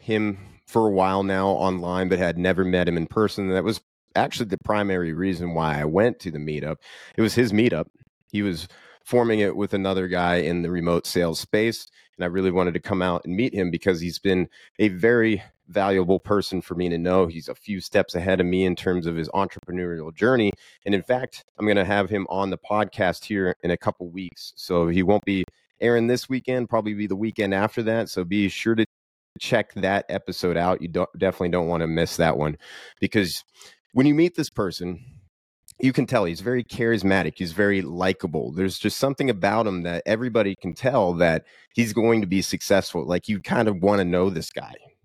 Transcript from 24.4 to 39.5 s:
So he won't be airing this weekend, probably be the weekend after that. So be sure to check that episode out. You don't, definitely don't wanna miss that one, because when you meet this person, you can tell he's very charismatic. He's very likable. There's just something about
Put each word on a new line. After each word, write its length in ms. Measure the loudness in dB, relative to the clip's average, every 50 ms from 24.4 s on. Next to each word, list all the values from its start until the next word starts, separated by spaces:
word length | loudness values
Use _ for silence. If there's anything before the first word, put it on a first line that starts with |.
| -18 -18 -18
So 320 | -16 -6 -2 0 2 2 2
he 140 | 2 2
won't 220 | 4 4 2 2 0
be 200 | -2 -2 -2 -4 -6 -10 _ _ _ _ -2
airing 260 | 0 2 2 2 2
this 220 | 2 0 -2 -2 -4
weekend, 400 | -6 -4 -4 -4 -2 -2 -2 -2
probably 240 | -2 -2 -2 -2
be 140 | -4 -4 -4
the 100 | -4 -2
weekend 380 | -2 -4 -4 -2 -2 0 2 2
after 280 | 2 2 0 0 -2 -2
that. 260 | 0 0 0 -2 -2
So 120 | -4 -6
be 260 | -4 -2 0 0 0 0
sure 260 | -2 -2 0 2 2
to 100 | 2 2 0 _ _ _ _ _ _ _ _ -16 -12
check 320 | -4 0 0 0 0 -2 -4
that 300 | -4 0 0 0 0 -2 -4
episode 480 | -6 -6 -6 -8 -6 -4 -2 0 0 0
out. 240 | 0 0 0 -2
You 60 | -4 -4
don't, 220 | -2 -2 -2 -4 -2 -2
definitely 300 | 0 0 0 0 -2 0
don't 180 | 0 0 0 0
wanna 180 | 0 0 0
miss 320 | 0 0 0 0 0 0 0
that 180 | 2 2 2
one, 220 | 2 0 -2 -4 -6 -12 -18 -20 -20 -20 -20 -6 _
because 420 | -4 0 2 0 0 0 -2 -8 -12 _ _ -20 -20 -20 -20 _ _ _
when 140 | 0 2 4
you 80 | 4 4
meet 220 | 4 2 2 0
this 140 | -2 -6 -4
person, 540 | -4 -4 -4 -4 -4 -6 -8 -8 -8 -10 -14 -20 -20 -20 -20 _ _ _ _ _ _ _ _ -20 -6 -2
you 120 | 0 0 2
can 100 | 2 0
tell 220 | 2 2 0 0
he's 160 | 0 -2 -4
very 200 | -4 -2 -2 -2
charismatic. 680 | -4 -4 -4 0 2 2 2 2 2 2 2 2 2 0 -4
He's 160 | -6 -6 -4
very 280 | 0 2 2 4 2 2
likable. 720 | -2 -4 -4 0 0 0 0 0 -4 -4 -4 -4 -4 -4
There's 260 | -2 -2 -2 -2 -2 -2
just 200 | -2 -2 -2 0
something 320 | -2 -2 0 0 0 -2
about 360 | 0 0 0 0